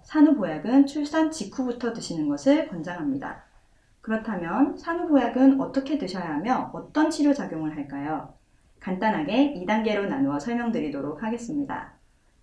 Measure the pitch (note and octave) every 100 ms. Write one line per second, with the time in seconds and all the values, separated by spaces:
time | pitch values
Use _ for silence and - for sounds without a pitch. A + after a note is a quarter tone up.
0 | - D4+ D4+ C#4 F3 D3+ G#3 C4+ C#4 D#4
1 | C#4+ D#4+ D#4+ - G3+ - B3+ A#3 A#3+ -
2 | - A3+ D4+ C#4+ C4+ D4+ D#4+ E3+ - F4
3 | D4 C4+ - - - _ _ _ _ _
4 | - A3 A3 F#3 E3+ G#3+ D4 - E4+ F4
5 | E4 C#4 A#3 B3+ C4+ C4+ - C4+ C4+ D4+
6 | F#3 F#3+ E3+ D3 G#3+ A3+ - E3+ F3 D4+
7 | D#4 - C#4+ C4+ F#3 D#3+ D3+ D3+ - C#3
8 | C#3+ C#3 - - _ _ _ _ G3 F#3
9 | A3 E3+ D3+ A#3 C#4+ F#3 F3+ A3 A3 G3+
10 | F#3+ C3+ C#3 C#3+ A#3 A#3+ A#3 F3 D3+ C#3+
11 | C#3+ - A3 A#3 - - - F3 - -
12 | _ _ _ _